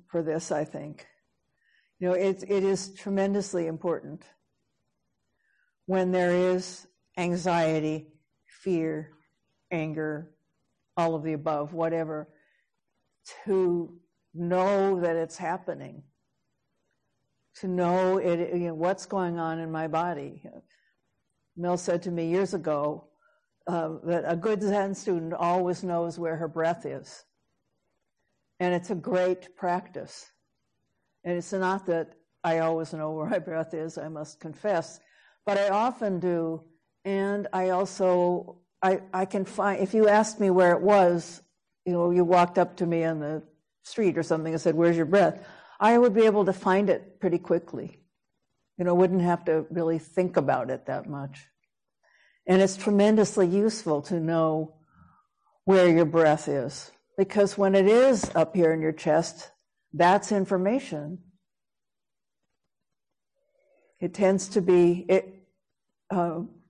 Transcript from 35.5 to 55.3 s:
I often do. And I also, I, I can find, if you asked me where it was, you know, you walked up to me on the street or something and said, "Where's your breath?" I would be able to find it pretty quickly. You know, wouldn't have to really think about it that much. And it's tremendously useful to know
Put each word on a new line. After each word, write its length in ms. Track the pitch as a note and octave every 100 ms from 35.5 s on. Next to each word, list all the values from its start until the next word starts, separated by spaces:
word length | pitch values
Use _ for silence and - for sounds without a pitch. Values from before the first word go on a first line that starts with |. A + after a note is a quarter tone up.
| G3+
I 100 | G3+
often 520 | G3+ A#3+ B3 G#3+ F3+
do. 420 | F3+ E3+ E3 D#3+ - _ _ _
And 440 | G3 G3 G3 G3+ C4+
I 180 | F#3 F#3
also, 880 | F3+ F#3+ F#3+ F#3 F3+ F3 F3 E3+ - _ _
I, 200 | F#3 F#3+ -
I 120 | F#3 F#3+
can 180 | G3+
find, 380 | F#3 - G3+ -
if 120 | F#3+
you 140 | A3 G#3+
asked 320 | G#3 A3 -
me 100 | G3
where 220 | F#3 F3+
it 100 | E3+
was, 600 | F#3+ G#3 F3 F3 - - _ _ _ _ F3+
you 60 |
know, 200 | F3 F3
you 120 | F3+
walked 340 | E3+ F3+ F3 F3+
up 200 | F3+ -
to 80 | E3+
me 180 | E3
on 160 | E3 D#3+
the 240 | D3 D#3 - _ _ _
street 340 | - - G3+ D#3+
or 60 |
something 300 | D#3 D#3+ D#3+
and 80 | D#3+
said, 140 | F3 D#3
"Where's 200 | E3+ E3
your 80 | D#3
breath?" 400 | G3 E3 - - - - -
I 180 | G#3 A#3+
would 160 | A#3+
be 120 | G3+ A3
able 180 | G#3 F#3+
to 60 |
find 360 | F#3+ C4+ C#4 G3+
it 300 | D3+ - _
pretty 160 | F#3 E3+
quickly. 640 | - E3+ - C3+ - - _ _ _ _ _ _ _ -
You 60 | F3
know, 80 | F3
wouldn't 260 | F#3 F#3
have 240 | F3 E3+ E3
to 200 | D#3+ D#3
really 280 | E3 E3 E3
think 360 | - - F3+ F3+
about 340 | C#3+ C3 B2
it 160 | B2+ -
that 220 | C3+ -
much. 380 | C#3+ C#3 C#3 - _ _ _ _ _ _ _ _ _ -
And 160 | F#3+
it's 140 | G3 -
tremendously 720 | G#3+ G3+ G#3 A3 G3+ - F3+
useful 540 | G3 A3 A3 E3+ D3
to 160 | D3 F3
know 560 | D#3+ E3 D#3+ D#3 D#3 - _ _ _ _ _